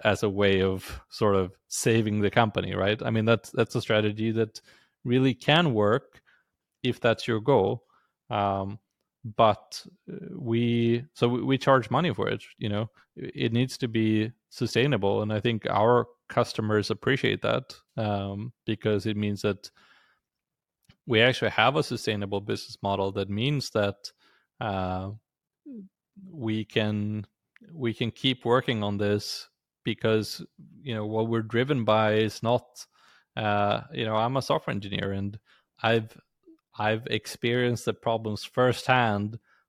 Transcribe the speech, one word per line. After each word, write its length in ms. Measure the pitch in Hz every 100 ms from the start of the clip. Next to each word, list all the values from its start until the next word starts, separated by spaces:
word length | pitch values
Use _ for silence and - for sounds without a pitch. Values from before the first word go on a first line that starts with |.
as 180 | 110 101
a 60 | 107
way 340 | 98 101 95
of 380 | 95 95 - - -
sort 260 | - 107 98
of 160 | 92 - _
saving 520 | - 123 113 107 104
the 100 | 101
company, 440 | - 113 - 95
right? 260 | 95 98 110
I 80 | 120
mean, 140 | 113
that's, 260 | 110 117 -
that's 240 | - 113
a 60 | 123
strategy 500 | - 107 107 107 110
that 280 | 110 110 - - _ _ _
really 300 | 127 127 131
can 400 | - - 156 170
work 460 | 110 104 127 - _ _ _ _ _ _ _
if 180 | 127 -
that's 280 | 117 110 -
your 120 | 110
goal. 440 | 120 131 98 120 _ _ _ _ -
Um, 480 | 107 101 98 98 107 _ _ _ _ 113 107
but, 460 | 113 104 - - - - -
uh, 60 | - -
we, 720 | - 120 117 120 117 117 117 143
so 160 | - 120
we, 140 | 123
we 160 | 131 131
charge 320 | - 135 113
money 220 | 131 170
for 140 | 107 104
it, 140 | 107 - -
you 140 | 113
know, 180 | 101 110 _ _
it, 180 | 143 -
it 180 | 143 123
needs 240 | 117 127 -
to 100 | 123
be 440 | 113 110 107 110 - _
sustainable. 720 | - 120 120 139 117 98 107
And 100 | 107
I 100 | 107
think 260 | 123 113 -
our 380 | 101 113 123 117 _ -
customers 600 | - 120 - 107 107 98
appreciate 520 | 107 - 135 117 101
that, 320 | 110 120 - - _ -
um, 540 | 107 101 98 101 117 -
because 400 | - 107 107 104
it 140 | 110 104
means 240 | 104 101
that 280 | 104 98 - _ _ _ _ _ _ _ _ _ _ _ _ _ -
we 140 | 110
actually 300 | 120 123 110
have 260 | - 117 151
a 60 |
sustainable 580 | - 117 - 104 98 101
business 380 | 107 107 - -
model 300 | 101 98 98
that 160 | 98 98
means 420 | 101 131 147 -
that, 400 | 110 101 - - - _ _ _ -
uh, 500 | 113 95 92 92 95 107 _ _ _ _ 294 233 190 _ _ 202 190
we 340 | 165 113 110
can, 600 | 110 120 107 107 104 107 104 _ _ _ -
we 200 | 170 120
can 180 | 107 117
keep 360 | - 135 127 117
working 360 | 127 131 113
on 140 | 104 101
this 520 | 104 104 - - - _ _ _
because, 580 | - 107 110 110 101 - - _ - -
you 140 | 139
know, 100 | 110
what 240 | 107 110 113
we're 140 | 113
driven 420 | 110 117 131 139
by 300 | 107 107 110
is 280 | 107 110 -
not, 440 | 113 123 - - - _ _ _ _ -
uh, 460 | 107 104 101 110 -
you 140 | 127 113
know, 100 | 110
I'm 220 | 117 135
a 40 |
software 300 | - 151 -
engineer 400 | 113 98 104 98
and 260 | 98 101 107 _ _ _ _
I've, 340 | 113 113 110 - _ _ _ - _ -
I've 280 | 107 110 123
experienced 800 | 107 - - 120 123 123 117
the 80 | -
problems 520 | 98 117 113 110 104
firsthand 920 | - - 127 - - 127 117 101 104 113 _ _